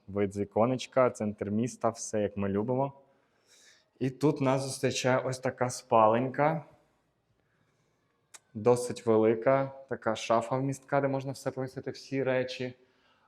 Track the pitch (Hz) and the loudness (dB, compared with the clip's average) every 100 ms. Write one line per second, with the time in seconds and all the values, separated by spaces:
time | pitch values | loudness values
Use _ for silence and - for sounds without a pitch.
0 | - 101 101 101 101 104 117 127 - - | -6 -2 -2 -2 -2 2 2 0 -2 2
1 | 123 - 107 104 101 107 120 - 113 110 | 2 0 -4 -4 -4 -2 -2 -2 -4 -4
2 | - 110 101 - 101 98 113 127 139 - | -4 -2 -2 -2 -2 -2 -2 -2 -4 -8
3 | _ _ _ _ _ _ _ _ _ - | _ _ _ _ _ _ _ _ _ -6
4 | 131 135 147 151 135 135 131 120 131 - | -6 0 0 2 2 0 -2 -2 -2 0
5 | 131 131 131 131 131 - 123 - - 113 | 2 2 0 -4 -4 -2 -4 -4 2 6
6 | 107 113 131 127 147 165 - _ _ _ | 6 4 0 0 0 0 -8 _ _ _
7 | _ _ _ _ _ _ _ _ _ _ | _ _ _ _ _ _ _ _ _ _
8 | _ _ _ - _ 110 110 123 123 110 | _ _ _ -20 _ 0 2 2 0 -4
9 | 117 110 110 113 131 135 135 - - 117 | 2 4 4 4 2 2 0 -8 -10 -6
10 | 117 107 - 117 117 131 139 131 - 143 | -4 -2 0 0 0 -2 -2 -6 -2 0
11 | 139 135 135 131 135 127 131 139 127 - | 0 -2 -6 -8 -8 -6 -8 -10 -12 -12
12 | - 135 131 127 127 - 127 - _ _ | -6 -2 0 0 -2 -6 -8 -10 _ _
13 | _ _ | _ _